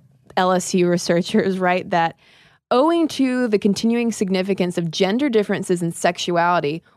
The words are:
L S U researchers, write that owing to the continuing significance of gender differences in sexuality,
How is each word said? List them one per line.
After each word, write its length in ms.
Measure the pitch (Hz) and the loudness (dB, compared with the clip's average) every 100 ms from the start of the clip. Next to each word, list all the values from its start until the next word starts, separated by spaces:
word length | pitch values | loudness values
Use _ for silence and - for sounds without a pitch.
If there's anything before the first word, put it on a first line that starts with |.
| _ _ _ - | _ _ _ 0
L 160 | 185 | 2
S 200 | 185 - | 2 0
U 160 | 185 175 | 0 2
researchers, 680 | 175 - 170 185 214 190 185 | 0 0 0 2 0 0 0
write 320 | 185 185 185 | 0 0 0
that 260 | 175 165 - _ _ _ _ - | -2 -2 -4 _ _ _ _ -2
owing 360 | 240 302 339 320 | 2 4 2 0
to 420 | - 262 254 247 | 0 -2 0 0
the 100 | 208 | 2
continuing 520 | 208 196 226 233 233 | 2 0 0 0 -2
significance 680 | 214 196 185 190 190 180 180 | -2 -2 -2 -2 -2 -2 -2
of 120 | 170 | -4
gender 380 | - 185 226 294 | -2 0 0 0
differences 540 | 220 202 185 196 180 | 0 0 -2 -2 -2
in 100 | 170 | -2
sexuality, 880 | 156 175 175 - 175 170 175 147 165 _ | -2 -2 -2 -2 0 2 2 0 -6 _